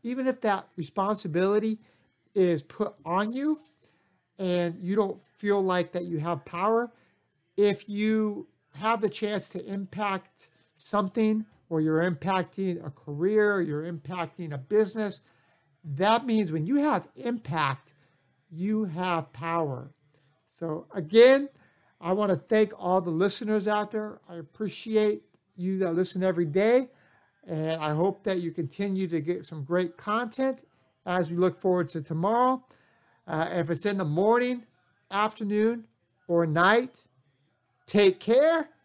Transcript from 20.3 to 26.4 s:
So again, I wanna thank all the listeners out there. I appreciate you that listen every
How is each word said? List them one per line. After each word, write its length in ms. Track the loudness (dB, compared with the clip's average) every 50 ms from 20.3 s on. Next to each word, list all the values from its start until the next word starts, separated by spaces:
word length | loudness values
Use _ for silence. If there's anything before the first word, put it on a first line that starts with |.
| _ _ _
So 400 | _ _ -10 -8 -6 -6 -8 -8 _ -8
again, 560 | -8 -6 4 6 8 8 10 8 6 2 -4 _ _ _ _ _ _ _ _ _ _
I 120 | -4 -2 0
wanna 220 | 0 2 0 0
thank 380 | -2 0 _ 2 2 2 2 -2
all 240 | -8 -2 0 0 2
the 80 | 2 0
listeners 580 | 0 0 0 0 0 -4 -4 -2 -2 0 0
out 240 | 0 -2 -2 -2 -4
there. 280 | -6 -8 -8 -8 -14 -18 _ -16
I 60 | -14
appreciate 880 | -14 -14 -16 _ -6 -6 -6 -6 -8 -8 0 2 4 4 4 0 -2 _ _ _ _ _ _ _
you 240 | -6 -4 -2 0 0
that 140 | 0 0 0
listen 300 | 0 -2 -2 -2 -2 0
every 220 | 0 0 0